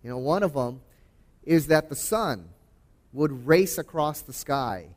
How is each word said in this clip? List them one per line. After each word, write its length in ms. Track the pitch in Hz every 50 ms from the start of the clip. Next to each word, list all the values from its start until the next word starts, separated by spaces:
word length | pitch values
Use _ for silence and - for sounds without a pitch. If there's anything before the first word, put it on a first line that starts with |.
You 80 | - 120
know, 80 | 123 127
one 240 | 127 143 165 196
of 100 | 208 180
them 300 | 139 135 123 120 127 131 - _ _ _ _ _ _ _ _ _ _ _ -
is 240 | - 165 165 139 147
that 200 | 156 156 156 -
the 80 | 143
sun 540 | - - - 214 220 220 175 123 98 85 82 87 _ _ _ _ _ _ _ _ _ _ _ -
would 320 | 131 151 151 139 127 120
race 320 | 135 160 175 190 185 - -
across 420 | 151 - - 160 147 151 147 -
the 140 | - - 135
sky 540 | - - - 143 139 131 117 98 92 82 80 90